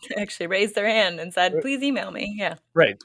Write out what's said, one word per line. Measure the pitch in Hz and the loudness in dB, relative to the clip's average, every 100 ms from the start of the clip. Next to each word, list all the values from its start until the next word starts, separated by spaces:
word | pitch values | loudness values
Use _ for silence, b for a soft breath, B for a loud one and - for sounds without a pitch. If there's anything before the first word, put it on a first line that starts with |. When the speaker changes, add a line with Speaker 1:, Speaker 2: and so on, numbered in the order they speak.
Speaker 1:
<laughs> | - - | -10 -6
They | |
actually | 202 - 170 | -6 -6 -2
raised | 190 214 | 0 0
their | 220 208 | 2 2
hand | 220 190 170 | 4 2 0
and | 170 | -4
said, | 180 180 | 0 2
Speaker 2:
Right. | - | 2
Speaker 1:
"Please | 262 277 | -2 0
email | 277 240 - | 0 -2 -4
me." | - 208 208 | -6 -8 -4
Yeah. | 190 160 _ | -6 -6 _
Speaker 2:
Right. | 165 139 101 | 4 4 2